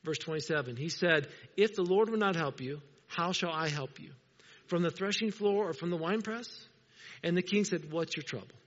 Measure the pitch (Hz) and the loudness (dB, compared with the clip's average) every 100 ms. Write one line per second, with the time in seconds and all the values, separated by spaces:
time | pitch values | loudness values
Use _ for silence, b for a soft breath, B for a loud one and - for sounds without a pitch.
0 | 160 147 - 156 147 156 127 120 156 - | -4 -6 -4 -6 0 0 0 -4 -6 0
1 | 175 160 147 B B - 214 208 175 190 | 4 4 2 B B 2 4 4 4 4
2 | 220 220 202 170 147 131 127 147 - - | 4 4 2 2 0 -2 -8 -8 -12 -20
3 | _ - 170 185 175 160 160 147 135 - | _ -2 0 0 -2 0 0 -2 -4 -10
4 | - 139 _ _ B B B 175 175 165 | -18 -18 _ _ B B B 2 2 0
5 | 196 202 220 196 202 202 202 156 170 175 | -2 0 0 2 2 2 0 -2 -2 -2
6 | 160 214 214 226 240 - - _ _ B | 0 0 -2 -6 -10 -16 -20 _ _ B
7 | B B 165 175 180 202 202 175 156 160 | B B 0 0 4 2 2 -2 -2 -4
8 | 160 - 147 120 92 - | -2 -4 -6 -8 -10 -20